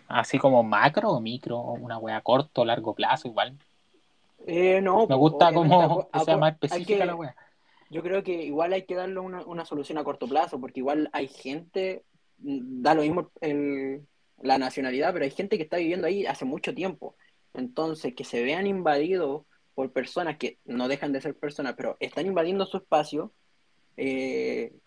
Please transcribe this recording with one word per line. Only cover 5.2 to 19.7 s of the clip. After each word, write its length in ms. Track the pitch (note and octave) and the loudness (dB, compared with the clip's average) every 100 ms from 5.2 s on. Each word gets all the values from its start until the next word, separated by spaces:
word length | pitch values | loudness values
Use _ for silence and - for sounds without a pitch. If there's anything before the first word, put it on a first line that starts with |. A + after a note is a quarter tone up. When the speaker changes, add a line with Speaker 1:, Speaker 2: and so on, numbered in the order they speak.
| D#3 C#3+ E3+ | 6 8 6
Speaker 2:
obviamente, 60 | D#3+ | 6
Speaker 1:
como 280 | D#3+ F3+ | 6 8
Speaker 2:
aco-, 260 | D#3+ E3 - | 6 2 0
Speaker 1:
que 80 | D#3 | 0
sea 140 | D#3+ | 2
Speaker 2:
aco-, 60 | D3+ | 4
Speaker 1:
más 140 | D#3 D#3 - | 4 2 -2
Speaker 2:
hay 120 | F3 | -2
Speaker 1:
específica 40 | F3+ G3+ | 0 2
Speaker 2:
que, 20 | F3 | 2
Speaker 1:
la 100 | E3+ | -2
wea. 200 | C#3+ - _ _ _ _ - | -10 -14 _ _ _ _ -12
Speaker 2:
yo 120 | D#3+ | -8
creo 220 | E3+ F#3+ | -2 -2
que 200 | F#3 F3 | -2 -4
igual 300 | D#3 D3 E3+ | -4 -2 0
hay 100 | F#3+ F#3+ | 0 -2
que 100 | F3+ | -6
darle 240 | F#3 F#3 | -6 -6
una, 240 | F#3 F3+ E3 | -8 -10 -10
una 200 | E3+ D#3+ | -10 -6
solución 320 | D3 C#3 D#3 | -6 -6 -4
a 60 | |
corto 240 | C#3+ C#3 B2 | -4 -6 0
plazo, 320 | C#3+ E3 C3+ | 2 0 -2
porque 200 | B2+ C3 | -8 -4
igual 300 | B2+ D3+ D3 | 0 0 0
hay 140 | D3+ C3+ | -2 -6
gente, 760 | - C3 D3 E3+ F#3+ F#3+ F#3 - _ _ _ | -8 -10 -10 -6 -4 -4 -6 -14 _ _ _
mm, 420 | C#3 C#3 B2+ C3 | -8 -6 -6 0
da 120 | C3 D#3 | 4 4
lo 60 | |
mismo 280 | D3+ F3 D#3+ - | 2 0 -4 -6
el, 640 | D#3 C#3+ C#3+ C#3 C3+ C#3 D3 _ _ _ | -4 -2 -2 -4 -6 -8 -12 _ _ _
la 160 | C3 C3+ | 0 2
nacionalidad, 560 | C3 D3 C3+ B2+ D#3+ | 0 -4 -4 -2 0
pero 120 | F3 C#3 | 0 -2
hay 60 | |
gente 260 | - G3 G#3+ | -4 -2 -2
que 60 | |
está 140 | D#3 F3 | -2 -2
viviendo 300 | E3 F3+ E3 | -2 0 0
ahí 180 | G3+ F#3+ | 0 -2
hace 200 | C#3+ C3 | -4 -6
mucho 280 | D3+ - | -6 -6
tiempo. 420 | B2+ F#3 D3+ - - _ _ _ | -6 -6 -6 -14 -16 _ _ _
Entonces, 600 | - B2 C#3 D#3+ D#3 C#3 B2 | -10 -6 -4 -4 -4 -6 -8
que 80 | |
se 200 | C3+ A#2+ | -6 -2
vean 240 | B2 E3 G3+ | -2 0 -2
invadidos 760 | G3 E3 C#3+ D#3+ F#3 D3 D3 - _ _ | 0 2 2 2 0 -2 -4 -10 _ _